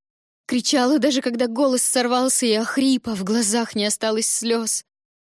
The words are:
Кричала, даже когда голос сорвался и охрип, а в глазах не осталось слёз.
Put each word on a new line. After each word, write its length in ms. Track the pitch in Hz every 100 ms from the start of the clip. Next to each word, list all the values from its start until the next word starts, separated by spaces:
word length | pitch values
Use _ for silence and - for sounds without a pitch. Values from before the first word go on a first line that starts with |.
| _ _ _ _ -
Кричала, 540 | 247 - 294 247 294
даже 220 | 269 262
когда 260 | 254 233 247
голос 360 | 226 277 254
сорвался 640 | - 254 240 247 262 - 240
и 80 |
охрип, 540 | 214 233 277 269 254 -
а 80 | 208
в 80 |
глазах 520 | 190 226 208 233 233 214
не 100 | 208
осталось 440 | - 220 220 220
слёз. 540 | - 226 226 220 - - _ _ _ _